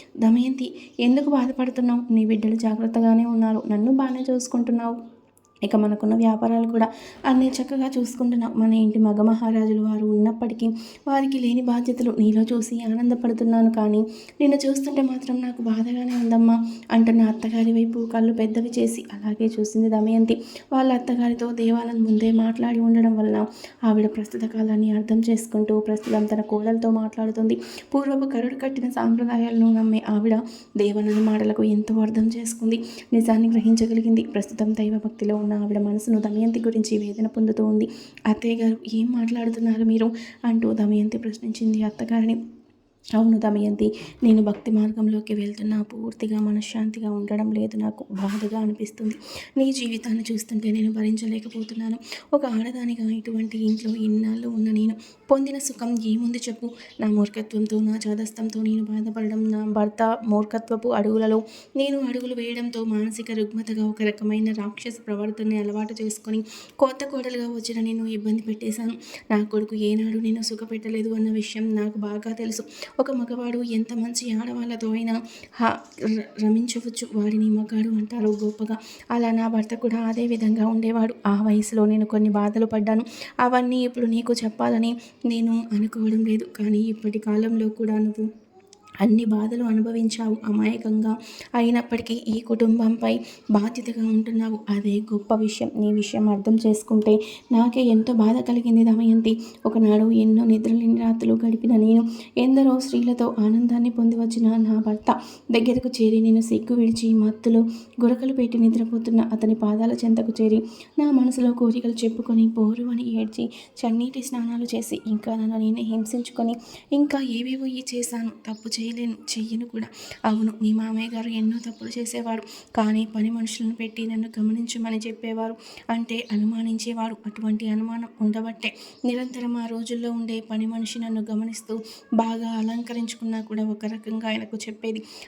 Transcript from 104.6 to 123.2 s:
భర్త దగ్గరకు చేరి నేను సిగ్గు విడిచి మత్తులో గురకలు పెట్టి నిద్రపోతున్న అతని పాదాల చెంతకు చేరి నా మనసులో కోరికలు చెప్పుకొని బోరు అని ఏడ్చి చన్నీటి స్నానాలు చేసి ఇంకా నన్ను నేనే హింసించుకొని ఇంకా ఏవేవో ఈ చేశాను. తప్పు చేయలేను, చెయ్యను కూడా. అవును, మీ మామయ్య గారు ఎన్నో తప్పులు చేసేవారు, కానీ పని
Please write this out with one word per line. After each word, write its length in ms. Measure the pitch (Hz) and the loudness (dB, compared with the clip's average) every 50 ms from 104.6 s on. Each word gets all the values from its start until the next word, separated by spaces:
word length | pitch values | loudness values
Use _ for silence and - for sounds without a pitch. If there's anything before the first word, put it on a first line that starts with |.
| 220 220 214 220 | 4 4 2 2
భర్త 300 | 220 214 214 214 - 240 233 - - - - - - - | 2 0 -2 0 0 0 -2 -2 -4 -12 -18 -14 -4 0
దగ్గరకు 380 | 226 226 226 247 247 254 254 247 | 0 2 4 2 2 0 -2 -4
చేరి 300 | - - 220 220 220 220 | 0 2 2 4 4 4
నేను 200 | 226 226 220 226 | 6 6 4 4
సిగ్గు 360 | 226 226 226 214 226 - 240 | 4 2 -2 -2 -2 0 0
విడిచి 320 | 240 226 226 226 226 226 226 220 | 2 2 2 2 2 2 2 4
మత్తులో 480 | 220 214 214 214 - - 233 226 226 226 226 - - - - - 240 | 4 4 2 0 0 0 4 4 4 4 2 -2 -8 -14 -14 -2 0
గురకలు 340 | 240 233 254 233 262 262 | 2 2 2 2 0 -2
పెట్టి 260 | 269 254 240 226 233 233 | 0 0 0 0 2 4
నిద్రపోతున్న 640 | 226 226 226 233 226 226 233 226 226 226 226 226 226 226 | 4 4 4 2 0 0 -2 -4 0 2 2 2 2 2
అతని 220 | 226 220 226 220 220 | -2 0 0 0 2
పాదాల 380 | 226 220 208 214 220 226 233 | 2 0 0 0 0 0 0
చెంతకు 420 | 240 233 240 226 226 226 226 226 220 - | 0 0 2 2 2 2 2 -2 0 0
చేరి 200 | 220 214 220 226 - - - - - - _ | 2 4 4 2 2 -2 -10 -18 -20 -6 _
నా 120 | 311 294 294 | 0 2 4
మనసులో 420 | 269 254 254 254 247 254 247 247 | 4 4 4 2 2 2 2 2
కోరికలు 440 | 240 240 247 226 233 247 240 233 226 233 233 | 2 2 2 2 2 0 -2 -2 -2 0 -2
చెప్పుకొని 420 | 226 226 226 226 - 226 226 226 | -2 -2 -4 -2 2 4 4 4
బోరు 380 | 226 226 233 214 214 233 240 240 | 4 4 2 2 2 2 0 -4
అని 220 | 247 240 233 247 233 226 | -4 -4 -4 -4 -2 -2
ఏడ్చి 320 | 220 220 214 - 233 233 226 - - - - _ | -2 -2 -4 -4 -6 -6 -6 -8 -14 -20 -20 _
చన్నీటి 460 | - - 233 226 233 240 262 269 269 | -6 -2 -2 0 0 -2 -2 -6 -8
స్నానాలు 460 | 247 - 254 240 233 233 233 240 240 233 226 | -8 -6 -6 -6 -6 -4 -4 -6 -4 -4 -4
చేసి 240 | 226 226 - - - - | -6 -6 -6 -8 -8 -4
ఇంకా 260 | 220 214 214 - 226 226 | -4 -4 -2 -2 -4 -4
నన్ను 240 | 226 220 220 226 220 | -2 -2 -2 -2 0
నేనే 240 | 220 220 226 240 | 0 0 0 -2
హింసించుకొని 720 | 226 220 220 226 214 220 - 240 240 - - - 233 226 240 233 - - - - - _ | -2 -2 -2 -2 -4 -4 -4 -6 -6 -6 -4 -4 -2 -2 -4 -6 -10 -18 -20 -20 -6 _
ఇంకా 280 | 285 285 294 277 285 269 269 240 | 0 2 2 2 0 -2 -4 -4
ఏవేవో 360 | 226 233 247 262 262 269 269 | -4 -4 -4 -6 -6 -6 -6
ఈ 160 | 262 254 254 254 | -6 -6 -8 -10
చేశాను. 440 | - 247 240 240 - 240 233 226 220 - - | -8 -6 -6 -6 -6 -6 -6 -6 -8 -8 -10
తప్పు 280 | - 220 214 - - 226 | -12 -12 -12 -10 -8 -8
చేయలేను, 480 | - 226 226 233 233 240 240 233 220 - - - | -8 -6 -6 -8 -6 -6 -6 -6 -6 -8 -10 -10
చెయ్యను 380 | - 226 220 226 220 226 240 | -8 -8 -6 -6 -6 -8 -8
కూడా. 220 | 240 - 226 220 - - - - - - - - | -8 -8 -10 -10 -10 -12 -18 -20 -20 -14 -4 -2
అవును, 280 | 220 214 220 220 220 214 | -2 0 0 0 -2 -2
మీ 140 | 220 220 214 | -2 0 0
మామయ్య 360 | 220 220 220 226 220 220 226 233 | 0 0 -2 -4 -4 -4 -6 -6
గారు 200 | 233 226 233 233 | -6 -8 -8 -6
ఎన్నో 300 | 226 220 220 220 233 233 | -4 -2 -2 -2 -2 -4
తప్పులు 320 | 233 233 220 - 226 233 | -6 -10 -12 -12 -14 -10
చేసేవారు, 520 | - 240 233 226 240 240 233 226 226 214 - - - - - _ - | -8 -8 -8 -8 -8 -8 -6 -6 -6 -8 -8 -14 -20 -20 -20 _ -2
కానీ 280 | 233 214 214 220 220 220 | 0 2 2 2 0 -2
పని 240 | 214 220 214 | -2 -2 -2